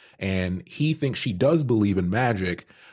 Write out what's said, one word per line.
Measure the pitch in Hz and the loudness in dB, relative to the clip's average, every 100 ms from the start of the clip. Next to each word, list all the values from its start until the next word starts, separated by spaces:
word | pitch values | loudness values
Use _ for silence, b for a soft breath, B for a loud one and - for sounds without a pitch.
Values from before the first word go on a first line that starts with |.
| b b | b b
And | 95 95 90 90 - | -2 -2 -2 -4 -8
he | - 151 156 | -4 -2 0
thinks | 139 127 | -2 -4
she | 123 | -4
does | 90 131 165 | 0 2 4
believe | 131 113 101 95 | 2 2 4 2
in | 90 | 0
magic, | 104 123 104 92 87 - B B | 0 0 0 -2 -6 -10 B B